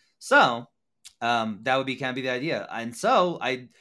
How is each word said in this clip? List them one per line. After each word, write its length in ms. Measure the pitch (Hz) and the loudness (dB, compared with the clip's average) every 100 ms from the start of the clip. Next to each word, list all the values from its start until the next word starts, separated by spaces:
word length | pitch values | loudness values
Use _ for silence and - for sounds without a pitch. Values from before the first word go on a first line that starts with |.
| _ _ | _ _
So, 480 | - 285 165 120 135 _ _ _ - - | 2 6 6 2 -8 _ _ _ -20 -4
um, 380 | 117 120 110 104 | 0 0 0 -4
that 140 | 117 131 | 0 0
would 100 | 131 | 0
be 80 | 127 | -4
kind 140 | 131 | -6
of 60 | 127 | -4
be 80 | |
the 60 | 131 | -4
idea. 360 | 127 151 120 98 | -4 -2 -4 -6
And 240 | 110 117 120 | -8 -8 -4
so 420 | 214 247 180 165 | 2 2 2 0
I, 100 | 123 131 123 _ | -4 -4 -8 _